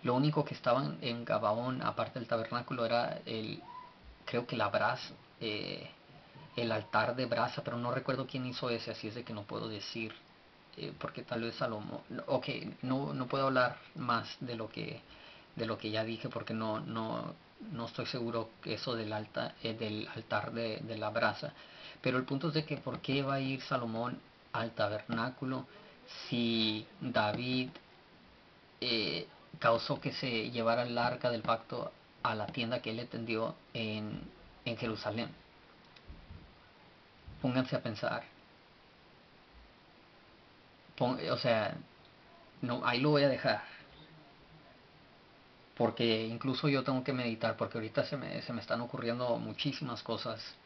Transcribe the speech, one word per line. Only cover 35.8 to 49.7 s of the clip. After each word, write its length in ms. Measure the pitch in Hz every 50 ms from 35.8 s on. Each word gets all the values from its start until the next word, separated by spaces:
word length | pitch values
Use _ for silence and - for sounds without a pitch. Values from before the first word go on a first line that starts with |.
| - - - - - - - - - - - - - - - - - - - - - - - - - - - - - - - -
Pónganse 340 | - 131 123 131 131 - -
a 60 | 127
pensar. 420 | - 117 110 - - 117 - 107 - - - - - - - - - - - - - - - - - - - - - - - - - - - - - - - - - - - - - - - - - - - - - - - - - - - - - - -
Pon-, 240 | - 127 123 131 - - 80
o 60 | 123
sea, 380 | 120 - 127 117 110 107 - - - - - - - - - - - - - - - - - - -
no, 240 | - 120 120 123 -
ahí 140 | 120 123 123
lo 80 | 131 151
voy 140 | 151 143 139
a 60 | 139
dejar. 340 | 127 127 - 135 107 - - - - - - - - - - - - - - - - - - - - - - - - - - - - - - - - - - - - - - - - - - - -
Porque 500 | - 120 113 110 - 117 117 113 110 113
incluso 440 | 113 117 127 - 135 131 123 - 147
yo 140 | 139 135 127
tengo 200 | - 131 131 127
que 100 | - 131
meditar, 420 | 127 123 117 113 110 - 110 110
porque 220 | - 117 101 -
ahorita 260 | 117 110 110 - - -
se 120 | - 151
me, 240 | 131 123 117 - -
se 120 | - - 120
me 80 | 117
están 200 | - - 123 117
ocurriendo 560 | 123 123 - 123 117 117 117 123 123 123 117
muchísimas 640 | 117 110 110 104 - - 147